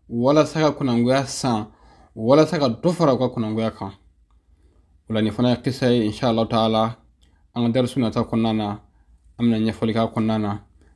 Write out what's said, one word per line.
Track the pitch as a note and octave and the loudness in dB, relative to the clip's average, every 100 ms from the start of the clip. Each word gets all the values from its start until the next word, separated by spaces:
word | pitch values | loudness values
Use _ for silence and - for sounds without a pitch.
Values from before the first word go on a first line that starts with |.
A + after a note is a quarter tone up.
| - | -10
walasa | A#2 B2+ D3+ D3 D#3+ | -2 2 4 2 2
ka | D#3 | 0
kunangoya | C#3+ C#3 A#2 A#2+ C3 C3 | 0 -2 0 2 0 -2
san, | - C3+ A2+ G#2 - - - - - | -4 -2 -2 -4 -14 -20 -20 -20 -4
walasa | A2 C#3+ D3+ F3 | 4 4 4 2
ka | C#3 | -2
dɔ | A2+ F3 | 0 -2
fara | E3 D#3 | 2 2
u | B2 | 2
ka | B2+ | 0
kunangoya | B2+ G#2+ A2 A2+ | -2 -4 -2 -4
kan. | - G2 - _ _ _ _ _ _ _ _ _ _ - | -6 -10 -12 _ _ _ _ _ _ _ _ _ _ -6
O | |
la, | A2 | -2
nin | G#2+ | -2
fana | G#2 B2 | 0 0
ye | A#2+ | 0
kisa | C3+ B2+ B2+ | -2 -2 0
ye, | B2 G#2+ | 2 0
insha | A2 C3 | -2 0
Allah | A2+ A2 | 0 0
taala. | A2+ A2+ A2 A2 A#2+ _ _ _ _ _ | 0 2 2 0 -4 _ _ _ _ _
An | - A#2+ | -4 -2
ka | A#2+ | 0
darisu | B2 - | 0 0
nata | A2+ A2 | -2 -2
kɔnɔna | A2+ A#2 A2+ A2 | -2 0 0 0
na, | G#2 G#2+ - _ _ _ _ - | -4 -8 -12 _ _ _ _ -2
an | |
bɛna | A#2+ A2+ A2 | 0 2 0
ɲɛfɔli | G#2 A2+ | -2 -2
k'a | A2 A2+ | 0 0
kɔnɔna | - A2 A2 | 0 -2 0
na. | G#2 G2+ - _ _ | -2 -6 -10 _ _